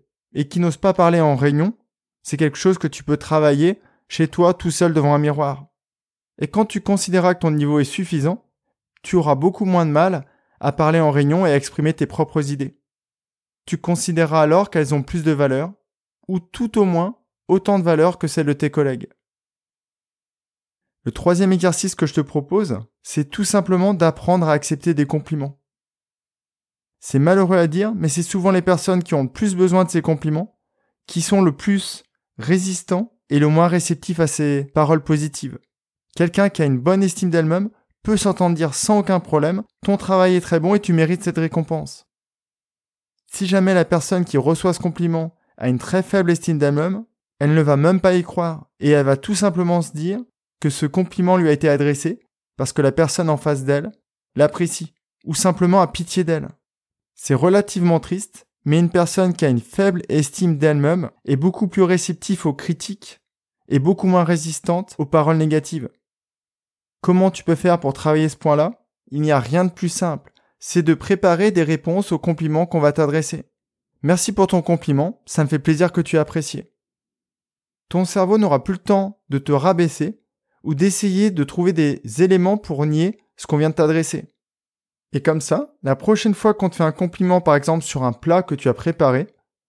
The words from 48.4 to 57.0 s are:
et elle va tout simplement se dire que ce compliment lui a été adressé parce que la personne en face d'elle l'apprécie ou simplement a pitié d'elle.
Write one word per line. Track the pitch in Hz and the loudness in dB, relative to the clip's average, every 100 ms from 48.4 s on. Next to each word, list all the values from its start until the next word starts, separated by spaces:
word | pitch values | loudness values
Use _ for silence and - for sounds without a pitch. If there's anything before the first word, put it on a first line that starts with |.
| 170 156 - - | -6 -6 -16 -4
et | 147 | 2
elle | 147 | 4
va | 139 | 4
tout | 139 170 | 0 -2
simplement | 196 202 170 175 175 | 0 0 0 0 0
se | 160 | -2
dire | 151 165 208 240 _ _ - | -6 -6 -6 -10 _ _ -6
que | 151 | -4
ce | - | -2
compliment | 151 185 180 - 180 185 | -2 -2 -2 0 2 2
lui | 165 | 2
a | |
été | 147 160 | 2 2
adressé | 143 143 143 160 - _ _ _ - | 2 0 -2 -4 -8 _ _ _ -8
parce | 135 | -6
que | - | 0
la | 135 | 0
personne | 135 156 - 165 | 2 0 0 -2
en | 147 | -2
face | 151 139 | -2 -2
d'elle | 135 143 - - _ _ _ | -2 -2 -4 -14 _ _ _
l'apprécie | 123 147 - 170 - 160 _ _ _ | 0 0 2 -4 -4 -12 _ _ _
ou | - | -8
simplement | 160 185 - 180 190 | -2 0 2 4 4
a | 175 | 2
pitié | - 170 185 | -2 -6 -2
d'elle. | 170 160 139 - _ _ _ _ | 0 -2 -4 -16 _ _ _ _